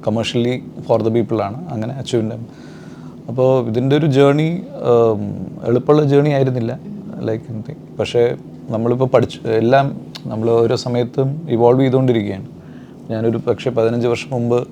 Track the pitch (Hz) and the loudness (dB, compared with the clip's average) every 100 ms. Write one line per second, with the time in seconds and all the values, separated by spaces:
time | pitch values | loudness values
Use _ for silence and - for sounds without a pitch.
0 | - 107 110 123 120 127 - - - 117 | 0 -2 0 0 0 -2 -8 -16 0 2
1 | 107 117 107 113 101 110 170 123 110 135 | 2 0 0 -2 -2 -6 -8 -6 -6 -8
2 | 123 123 110 113 117 - - - - - | -2 -2 -2 -6 -12 -16 -20 -18 -18 -18
3 | - - - 120 131 131 117 113 135 143 | -18 -16 -8 0 4 4 2 0 2 2
4 | 156 135 139 143 156 175 - - - 120 | 4 6 6 4 0 -2 -8 -6 2 4
5 | 117 104 101 98 92 - - 123 127 151 | 4 2 -4 -6 -10 -8 0 0 4 4
6 | 151 143 151 139 131 127 113 127 - - | 6 4 4 2 0 0 -4 -6 -12 -14
7 | - - 117 110 - 110 107 - - - | -14 -8 -4 -4 -6 -12 -10 -14 -16 -6
8 | 101 123 120 139 - - - 113 117 123 | -2 2 0 0 -12 -18 -6 -2 0 0
9 | 131 131 - - 113 110 113 135 139 - | 4 4 2 -4 -2 2 4 4 2 -4
10 | - - 139 110 113 117 117 123 - 120 | -14 -12 -10 -4 0 2 2 0 -2 -2
11 | 120 131 135 151 165 117 120 127 135 127 | -2 -2 -2 -2 -4 4 6 6 4 4
12 | 131 117 101 98 - - - - - - | 2 2 0 -6 -10 -18 -20 -20 -20 -20
13 | - 110 113 113 - 104 131 120 113 120 | -8 -2 0 0 -2 -2 0 0 0 2
14 | 120 117 151 131 117 120 120 | 0 -2 -4 -4 0 0 -2